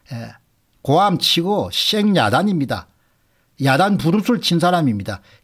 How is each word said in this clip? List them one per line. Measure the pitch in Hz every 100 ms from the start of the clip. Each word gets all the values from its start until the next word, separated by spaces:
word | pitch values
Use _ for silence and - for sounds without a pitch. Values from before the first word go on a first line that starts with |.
| _
예. | 117 113 - _ _ _ _
고함치고 | - 147 202 175 - - 170 202 90
생야단입니다. | - - 220 208 185 110 123 196 180 131 110 - _ _ _ _ _ _ _
야단 | 135 135 190 202
부릅술 | 160 202 202 233
친 | - 170
사람입니다. | 175 180 147 104 98 98 - -